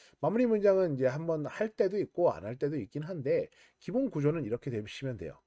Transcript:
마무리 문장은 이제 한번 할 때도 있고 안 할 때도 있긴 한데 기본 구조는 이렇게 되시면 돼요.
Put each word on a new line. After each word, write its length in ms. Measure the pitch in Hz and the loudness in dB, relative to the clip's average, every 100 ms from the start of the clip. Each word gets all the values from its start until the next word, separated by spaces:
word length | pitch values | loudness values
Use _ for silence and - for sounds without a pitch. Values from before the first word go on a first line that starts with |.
| - - | -20 -4
마무리 260 | 151 220 247 | 0 2 2
문장은 480 | 214 202 190 180 | 4 6 6 4
이제 120 | 135 127 | 2 0
한번 400 | 143 165 160 143 | 0 -2 -2 -4
할 220 | - 214 | -4 -4
때도 280 | - 196 202 | 0 0 0
있고 320 | 147 - 170 | -2 2 2
안 140 | 82 | 2
할 120 | 101 127 | -6 -4
때도 200 | 147 151 | -4 -4
있긴 260 | 98 147 | -6 -8
한데 460 | 156 180 131 165 - _ - _ | -8 -4 0 0 -2 _ -20 _
기본 300 | - 226 269 | -4 -2 0
구조는 340 | 156 143 165 | 2 0 0
이렇게 260 | 110 120 139 | -2 -4 -4
되시면 460 | 113 107 - 135 113 | -6 -6 -8 -8 -6
돼요. 240 | 82 - | -10 -12